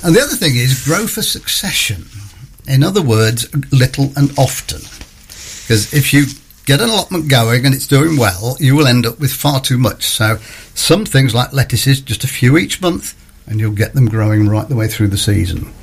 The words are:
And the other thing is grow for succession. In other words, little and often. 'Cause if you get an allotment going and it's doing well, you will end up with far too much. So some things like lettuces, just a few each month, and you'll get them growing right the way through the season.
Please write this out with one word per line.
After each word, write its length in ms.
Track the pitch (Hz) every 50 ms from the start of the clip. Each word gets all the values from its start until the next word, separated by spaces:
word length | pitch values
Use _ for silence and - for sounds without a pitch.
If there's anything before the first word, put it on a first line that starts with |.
| -
And 120 | 175 165
the 60 | 214
other 140 | 277 285 311
thing 200 | - - 160 127
is 280 | 120 120 127 131 123 -
grow 220 | 135 160 190 226 -
for 140 | - -
succession. 840 | - - - - - - - - - 196 - - - - 98 85 - - - 101 101 - - - - - - - - -
In 160 | 135 131 143
other 180 | 185 190 208
words, 460 | 170 127 110 107 110 110 117 117 - - - 147 135 - -
little 400 | 131 123 127 - - 139 135 -
and 160 | 139 139 139 - -
often. 420 | 135 127 - - - - - - - - - - - - - - - - - - - - - - - -
'Cause 260 | 117 107 104 - -
if 200 | 147 135 - -
you 120 | 143 143 135 - - - _ - - -
get 140 | - 139 143
an 80 | 220 233
allotment 380 | 226 202 170 - 185 175 156 151
going 360 | 135 123 117 113 117 123 123
and 100 | 139 135
it's 120 | 135 131 -
doing 300 | 143 135 143 165 160 143
well, 380 | 117 101 90 90 104 120 127 -
you 160 | 165 127 135
will 120 | 151 156 127
end 180 | 120 123 120
up 140 | 147 160 -
with 120 | 151 131
far 280 | - - - 143 143 135
too 160 | 135 - 135 123
much. 280 | 131 104 95 - - -
So 320 | - - - 110 113 - - - - - - - -
some 320 | - - - 156 190 220
things 280 | - - 135 135 127 107
like 200 | 120 123 - -
lettuces, 460 | 135 127 - - 113 - 139 139 135
just 220 | - - 113 - -
a 40 | 135
few 300 | - - - 120 135 165
each 240 | 190 - - -
month, 320 | 190 180 170 - - - - - - - - - - -
and 120 | 110 107
you'll 120 | 110 107
get 220 | 107 101 110 - -
them 140 | 139 127 113
growing 400 | 107 113 107 107 107 107 107 104
right 200 | 104 107 104 -
the 60 | 139
way 120 | 113 107 107
through 220 | - - 107 101
the 80 | 95 98
season. 540 | - - 104 95 92 90 82 80 - - - -